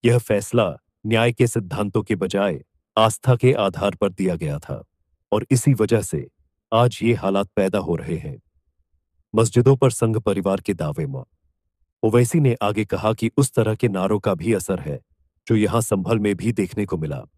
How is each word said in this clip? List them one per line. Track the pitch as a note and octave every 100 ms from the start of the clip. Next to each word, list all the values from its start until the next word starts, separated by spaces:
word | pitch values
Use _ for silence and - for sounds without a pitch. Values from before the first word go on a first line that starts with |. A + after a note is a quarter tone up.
यह | B2 A#2+
फैसला | - G#2 - B2 G2 - _ _
न्याय | G#2+ A2+ A#2
के | A#2+ A#2+
सिद्धांतों | A#2 F#2 G#2 G#2 A2
के | G2+
बजाय | G2+ F#2 G2 G2+ D2 - _ _ -
आस्था | A2 - -
के | A#2+ B2+
आधार | B2 G2 - G2+
पर | F#2 G2+
दिया | F2+ F#2
गया | E2+ D#2 C#2+
था | - C2 - _ _ _ _
और | G#2 -
इसी | B2+ -
वजह | C3 G#2 A2
से | F#2 D2+ - _ _ _ _
आज | A2+ A#2+ -
ये | A2+
हालात | - G2 G2 G2+
पैदा | - F#2+ G2+
हो | F2
रहे | E2 - E2
हैं। | D2+ B1 _ _ _ _ _ _ _ _ _
मस्जिदों | G#2+ A2+ B2 B2
पर | C3+ C3
संघ | - A2+ A2
परिवार | G#2 G2 F#2+ F#2+
के | -
दावे | F#2 D2+ D2
में | D#2 C3+ - _ _ _ _ _ _ _
ओवैसी | A2 A#2+ A#2+ E3+
ने | C#3 A#2
आगे | G#2 G#2
कहा | G#2 F#2 G#2+
कि | A2 A2+ -
उस | C3+
तरह | - A2
के | A2 A#2
नारों | F#2+ F#2+ G#2
का | G#2+
भी | F2 F2+
असर | G2+ - F2+
है, | D2 C2+ _ _ _ _ -
जो |
यहां | A2 G#2 A#2
संभल | A2+ G2 F2+ A2+
में | G#2
भी | F#2+ G#2
देखने | A2+ F#2+ -
को | G2+ E2+
मिला। | D#2 C#2 -